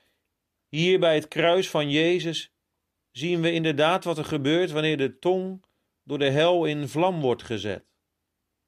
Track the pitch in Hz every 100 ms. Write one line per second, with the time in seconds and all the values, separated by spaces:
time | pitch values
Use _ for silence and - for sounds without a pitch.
0 | _ _ _ _ _ _ _ 147 175 185
1 | 170 156 156 151 165 180 185 160 147 147
2 | 165 180 160 156 - _ _ _ _ _
3 | _ 123 165 175 165 165 160 139 156 185
4 | 175 156 147 156 135 165 180 151 156 147
5 | 135 - 175 185 185 185 _ _ _ _
6 | - 139 139 139 165 175 156 147 139 151
7 | 185 170 131 117 - 110 101 92 - _
8 | _ _ _ _ _ _